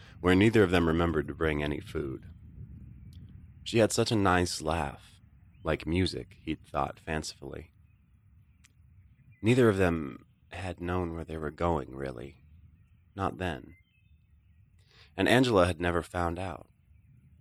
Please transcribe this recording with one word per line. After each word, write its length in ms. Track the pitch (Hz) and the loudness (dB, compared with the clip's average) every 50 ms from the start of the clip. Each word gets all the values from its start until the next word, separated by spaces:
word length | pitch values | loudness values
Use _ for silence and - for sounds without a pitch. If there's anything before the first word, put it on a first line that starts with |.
| - - - - | -20 -20 -16 -2
where 140 | 85 90 92 | 2 4 6
neither 300 | 92 104 117 110 113 98 | 6 6 6 6 6 4
of 60 | 85 | 6
them 180 | 92 87 82 82 | 4 4 4 4
remembered 400 | 82 82 85 85 78 78 71 71 | 2 2 2 2 0 -2 -2 -4
to 60 | 71 | -4
bring 280 | 71 80 78 73 73 | -2 -2 0 0 -2
any 180 | 73 73 71 71 | -2 -4 -4 -6
food. 440 | - - - 78 73 67 64 - - - - - - - - - - - - - - - - - - - - - - - - - - - - - | -8 -8 -8 -8 -6 -6 -10 -12 -14 -18 -20 -20 -20 -20 -18 -18 -18 -16 -16 -18 -18 -20 -20 -20 -20 -20 -20 -20 -20 -20 -20 -20 -20 -20 -20 -16
She 160 | - - 107 117 | -10 0 4 4
had 140 | 107 101 | 4 4
such 180 | - 117 113 - | 4 0 0 2
a 60 | 117 | 2
nice 460 | 104 98 92 90 90 90 87 - - | 2 4 4 4 4 2 0 -2 -4
laugh, 580 | 76 78 82 85 73 69 - - - - - - - _ _ - - - - - | -4 -2 -2 -2 -2 -6 -8 -12 -20 -20 -20 -20 -20 _ _ -20 -20 -20 -20 -8
like 240 | - 80 76 - - | -4 -2 -2 -2 -2
music, 520 | 76 85 92 92 80 - 64 62 - - - | -2 0 0 0 0 -2 -6 -12 -14 -18 -14
he'd 240 | - 80 76 - - | -8 -8 -8 -8 -10
thought 340 | - - 71 69 - - - | -6 -4 -4 -4 -4 -6 -12
fancifully. 720 | _ 80 80 78 - - - _ 69 67 71 - 87 - _ _ _ _ _ _ _ _ _ _ _ _ _ _ _ _ _ _ - _ _ _ _ _ _ - _ _ _ _ _ _ - _ | _ -6 -6 -6 -6 -8 -14 _ -14 -14 -14 -14 -16 -18 _ _ _ _ _ _ _ _ _ _ _ _ _ _ _ _ _ _ -20 _ _ _ _ _ _ -20 _ _ _ _ _ _ -16 _
Neither 280 | 98 110 123 131 120 113 | 0 2 4 6 6 4
of 80 | 98 | 4
them 480 | 95 92 87 85 82 73 65 57 - - _ _ _ _ _ | 4 2 2 2 0 -4 -8 -12 -14 -20 _ _ _ _ _
had 300 | - 90 95 92 85 82 | -14 -10 -10 -10 -8 -8
known 340 | 87 87 92 90 90 82 82 | -6 -4 -2 -2 -2 -4 -6
where 100 | 82 80 | -8 -10
they 120 | 80 80 | -10 -10
were 160 | 80 78 76 | -8 -8 -8
going, 420 | 76 82 85 87 82 73 65 65 65 | -4 -2 0 0 0 0 -2 -6 -10
really. 460 | 67 67 67 62 58 65 69 - _ - _ - - - - - _ _ _ _ _ _ _ _ | -10 -8 -8 -8 -10 -14 -16 -18 _ -20 _ -20 -20 -20 -20 -20 _ _ _ _ _ _ _ _
Not 240 | 98 98 78 - 78 | -4 -4 -4 -4 -4
then. 380 | 92 87 73 62 - - - _ _ _ _ _ _ _ - _ _ _ _ _ _ _ _ _ _ _ _ _ _ _ _ - - - _ | -4 -4 -4 -6 -10 -18 -20 _ _ _ _ _ _ _ -20 _ _ _ _ _ _ _ _ _ _ _ _ _ _ _ _ -20 -20 -10 _
And 120 | 92 95 71 | 0 2 4
Angela 380 | 110 127 131 123 110 92 87 | 6 4 4 6 6 6 6
had 140 | 90 85 78 | 4 2 0
never 220 | 87 87 85 82 | -2 0 0 -2
found 380 | 78 - - 90 87 85 85 87 | -4 -4 -4 -2 -2 -2 -4 -4
out. 260 | 95 90 73 - - - _ _ _ _ - - _ _ _ - _ _ - _ | -8 -8 -10 -12 -16 -20 _ _ _ _ -20 -20 _ _ _ -20 _ _ -20 _